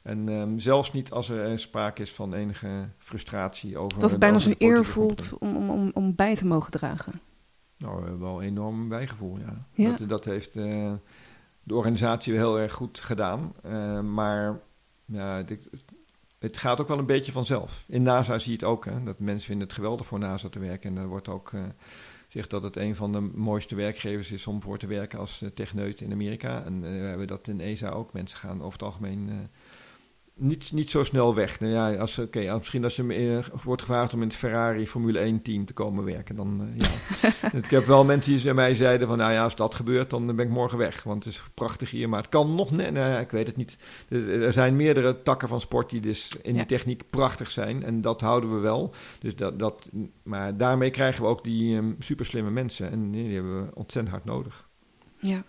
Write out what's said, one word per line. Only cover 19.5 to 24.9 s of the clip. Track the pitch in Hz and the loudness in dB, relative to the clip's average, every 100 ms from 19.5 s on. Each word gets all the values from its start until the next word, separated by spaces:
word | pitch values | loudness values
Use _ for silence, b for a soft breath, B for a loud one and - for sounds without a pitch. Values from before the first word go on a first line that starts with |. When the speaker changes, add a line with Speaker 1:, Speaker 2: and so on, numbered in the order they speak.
| 101 98 | -6 -6
Speaker 1:
het | - | -6
geweldig | 104 117 - | -4 -4 -6
voor | 101 | -4
nasa | 101 98 92 | -4 -4 -8
te | 101 | -8
werken. | 95 95 101 92 | -8 -6 -6 -6
En | |
er | 95 | -6
wordt | 95 98 | -8 -8
ook, | 95 - | -12 -10
eh, | 101 92 - B B B B B | -8 -8 -12 B B B B B
gezegd | 110 104 | -10 -6
dat | 101 | -6
het | 98 - | -4 -4
een | 104 104 | -4 -2
van | 104 | -2
de | 104 | -2
mooiste | 101 - 110 104 - 101 | -2 -2 -2 -2 -2 -4
werkgevers | 104 110 110 104 101 | -4 -4 -6 -6 -6
is | 98 - | -10 -6
om | 104 | -8
voor | 98 101 | -6 -8
te | |
werken | 98 | -6